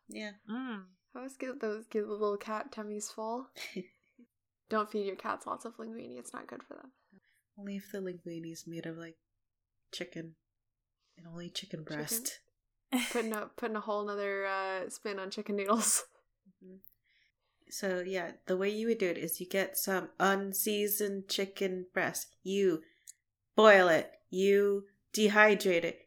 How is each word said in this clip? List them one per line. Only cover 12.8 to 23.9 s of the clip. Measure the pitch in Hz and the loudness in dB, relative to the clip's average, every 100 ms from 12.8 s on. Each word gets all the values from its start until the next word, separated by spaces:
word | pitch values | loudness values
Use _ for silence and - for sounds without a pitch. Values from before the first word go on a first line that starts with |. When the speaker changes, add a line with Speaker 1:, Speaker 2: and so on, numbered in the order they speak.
| _ 247 233 | _ -2 0
Speaker 3:
Putting | 240 220 | -2 -2
a, | 214 208 - | -4 -8 -8
putting | 233 214 | -6 -4
a | |
whole | 214 208 208 | -4 -4 -4
nother, | 202 202 196 196 | -4 -4 -2 -2
uh, | 190 190 190 - | -2 -4 -4 -6
spin | - 214 196 | -8 -6 -6
on | 190 | -6
chicken | 214 208 202 | -6 -4 -2
noodles. | 196 226 208 - - | 2 2 4 0 -2
<laughs> | _ _ _ 190 _ | _ _ _ _ _
Speaker 1:
Mm-hmm. | 185 190 - _ _ _ _ _ _ _ _ | -20 -20 -20 _ _ _ _ _ _ _ _
So, | - 196 180 180 | -6 -4 -2 -4
yeah, | 185 170 - - | -4 -6 -8 -4
the | 185 | 0
way | 196 | 0
you | 214 226 | 0 0
would | 226 | 2
do | 185 | 2
it | 165 | 0
is | 170 - | -4 -6
you | 180 | -2
get | 190 185 - | -2 -2 -2
some | - 190 170 - | -2 -2 -2 0
unseasoned | 190 196 196 196 220 208 208 202 208 196 190 | 2 2 0 -2 0 0 0 0 -2 -4 -4
chicken | - 196 - 190 185 180 | -2 -2 -2 -2 -2 -4
breast. | 190 156 - - _ | -2 -2 -2 -8 _
You | 185 196 190 160 - _ - - _ _ _ - | -2 2 4 2 -2 _ -20 -20 _ _ _ 8
boil | 214 196 | 12 12
it. | 180 | 10